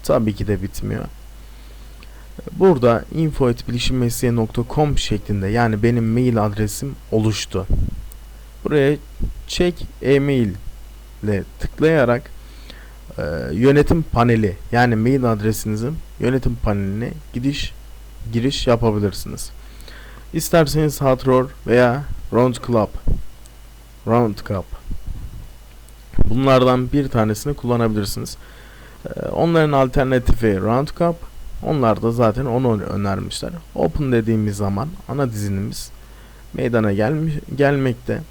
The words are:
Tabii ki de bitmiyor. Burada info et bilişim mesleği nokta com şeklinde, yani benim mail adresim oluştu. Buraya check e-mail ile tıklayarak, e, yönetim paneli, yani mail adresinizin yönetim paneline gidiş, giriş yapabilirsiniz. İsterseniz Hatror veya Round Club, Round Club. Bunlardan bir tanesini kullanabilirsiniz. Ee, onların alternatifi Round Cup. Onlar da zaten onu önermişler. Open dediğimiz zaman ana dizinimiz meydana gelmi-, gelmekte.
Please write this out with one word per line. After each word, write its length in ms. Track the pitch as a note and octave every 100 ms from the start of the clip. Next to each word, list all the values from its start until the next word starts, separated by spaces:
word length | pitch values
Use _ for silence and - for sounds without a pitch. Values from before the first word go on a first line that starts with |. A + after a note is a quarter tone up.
Tabii 320 | - C3+ A2
ki 120 | G2+ G2+
de 160 | G2
bitmiyor. 420 | G2 - G2+ G2+ - - - - - - - - - - - - - - -
Burada 520 | - F#3+ D3 A#2+ A2+ -
info 360 | - D#3+ C#3 B2+
et 180 | A#2+ -
bilişim 300 | A#2+ - C3
mesleği 380 | A#2+ A#2+ B2+ A#2
nokta 260 | A2 - A#2+
com 280 | - D3+ C#3
şeklinde, 500 | - G#2 - G2+ F#2+
yani 340 | A2+ A#2 G#2+
benim 300 | A#2 A#2+ A2+
mail 320 | A2+ B2+ A2+
adresim 500 | G#2+ G2+ G#2+ - C#3 - -
oluştu. 560 | A2 G#2+ G2+ - F#2+ F#2+ - - - - - - - - -
Buraya 320 | - D3+ C#3 D3 - - - - -
check 360 | - F3+ F3 - -
e-mail 460 | B2 C#3 C#3+ C3+ A2 F#2+ - - - - - -
ile 220 | G#2 G2 E2 -
tıklayarak, 680 | - - D3+ D#3+ A#2+ A#2+ - - - - - - - - - -
e, 40 | D2+ - B1
yönetim 500 | F2 B2+ C#3+ D3 E3+ D3+
paneli, 440 | A#2 A#2+ A2+ G#2 F2 -
yani 240 | A#2+ B2 A2
mail 360 | A2+ C3+ B2
adresinizin 640 | A2 G#2+ G#2+ G#2+ G#2+ A#2+ D#3+ - -
yönetim 360 | A#2+ C3 B2+ A#2+
paneline 480 | A2+ G2+ G2 G2+ A#2+ D#3+ -
gidiş, 380 | B2 C3 C#3+ - - - - - - A2
giriş 340 | A2+ B2 C#3 -
yapabilirsiniz. 840 | A#2 A#2 G#2+ G2+ F#2 - - - - - - - - - - -
İsterseniz 680 | E3 D#3+ E3+ D3+ D3 D3+ C#3
Hatror 500 | C#3 C3 C3 B2+ B2+ - -
veya 380 | A#2+ B2 B2 C#3+ - -
Round 220 | A2 B2+ A#2+ -
Club, 220 | A#2 G#2 - - - - - - - - - - - -
Round 280 | A#2 A#2 G#2 -
Club. 160 | G2 - - - - - - - - - - - - - - - -
Bunlardan 680 | - A2+ C3+ C3 B2+ B2+ B2+
bir 160 | C#3+ C3+
tanesini 460 | A#2+ G#2+ G#2 D3
kullanabilirsiniz. 840 | C#3+ A#2+ A#2+ A#2 G#2+ G2+ - - - - - - - - - -
Ee, 220 | - -
onların 440 | - E3 E3 D#3
alternatifi 880 | C#3+ C3 B2+ C3 B2+ A#2+ - A2 G2
Round 280 | G2+ B2 D3
Cup. 280 | - E3+ E3+ - - - - -
Onlar 360 | D#3 A#2 G2+
da 100 | A2+
zaten 320 | A#2 A#2 A2
onu 380 | C3+ A#2+ B2+ A2
önermişler. 680 | - G2 G2+ G2 F#2+ - - E3+ -
Open 380 | - D#3+ D#3 C#3
dediğimiz 440 | A#2+ A2 A2 G#2+ G2
zaman 320 | G2+ G2 C#3+ F3+ -
ana 240 | C3+ C3+
dizinimiz 580 | G#2+ G2+ G2 G#2+ - - - - - - - -
meydana 380 | - C3 A#2 G#2+
gelmi-, 480 | G2+ G#2+ D3+ D#3+ D3+ - C3
gelmekte. 640 | C#3+ C#3+ C3+ A#2+ - G#2+ D#3+